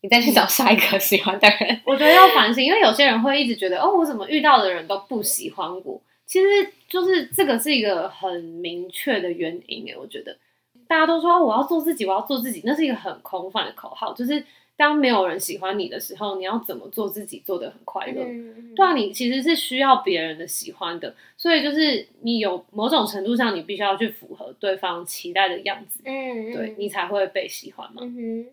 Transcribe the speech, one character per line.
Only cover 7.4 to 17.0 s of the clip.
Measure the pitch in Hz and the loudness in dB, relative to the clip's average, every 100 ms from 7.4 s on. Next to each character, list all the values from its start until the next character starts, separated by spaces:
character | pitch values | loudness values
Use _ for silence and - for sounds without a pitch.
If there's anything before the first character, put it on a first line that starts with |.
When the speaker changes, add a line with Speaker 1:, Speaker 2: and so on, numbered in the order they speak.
Speaker 2:
个 | 294 233 | 0 0
是 | 262 | 0
一 | 277 | 0
个 | 208 180 185 | 0 -2 -4
很 | - 190 175 | -6 -8 -6
明 | 165 165 170 175 180 | -10 -10 -10 -10 -10
确 | - - 247 | -8 -4 -2
的 | 180 | -2
原 | 170 165 170 - | -4 -6 -8 -12
因 | - | -14
耶， | - | -12
我 | - - | -16 -16
觉 | - | -16
得。 | - - _ _ _ _ _ | -16 -20 _ _ _ _ _
大 | 330 | 2
家 | 311 | 2
都 | 330 | 2
说 | 330 349 | 4 4
，“哦， | |
我 | 294 | 4
要 | 220 | 2
做 | 285 339 | 0 -2
自 | 302 | -2
己， | 302 | -4
我 | 196 | -2
要 | 190 | -2
做 | - 269 | -2 -6
自 | 240 | -4
己”， | 226 226 | -6 -4
那 | |
是 | 294 | -2
一 | 311 | 0
个 | |
很 | 233 190 156 | -2 -8 -12
空 | - 185 180 | -10 -10 -8
泛 | 202 | -6
的 | - | -8
口 | - - | -10 -18
号， | - 220 | -10 -10
就 | - 247 | -6 -4
是 | 294 - _ _ _ | -4 -6 _ _ _
当 | 294 | 2
没 | 302 262 | 4 2
有 | 226 185 | 2 0
人 | 165 | -2
喜 | - - | -8 -8
欢 | 185 202 | -6 -6
你 | 185 | -6
的 | - | -8
时 | - - | -12 -10
候， | 208 196 | -8 -8
你 | |
要 | 185 226 | -6 -6
怎 | - - | -8 -14
么 | - | -12
做 | - | -8